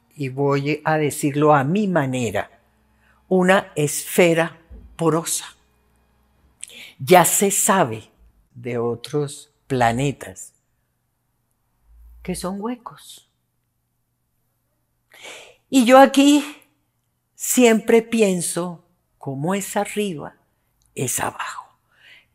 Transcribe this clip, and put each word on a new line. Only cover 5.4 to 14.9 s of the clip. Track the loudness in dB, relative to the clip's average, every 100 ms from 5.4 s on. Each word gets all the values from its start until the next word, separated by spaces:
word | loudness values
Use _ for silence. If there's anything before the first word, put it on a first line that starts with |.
| -10 -20 _ _ _ _ _ _ _ _ _ _ -20 -20 -20 -10
Ya | 4 4
se | 6 2 0
sabe | 0 0 2 0 -4 -14 _ _ _ _ -16
de | -10 -6
otros | -4 -6 -6 -6 -6 -10 -20 _ -6
planetas | 0 0 0 -4 -6 -12 -18 -20 _ _ _ _ _ _ _ _ _ _ _ _ _ _ -20 -20 -16
que | -12 -8
son | -8 -8
huecos. | -8 -10 -14 -20 -20 -20 _ _ _ _ _ _ _ _ _ _ _ _ _ _ _ _ _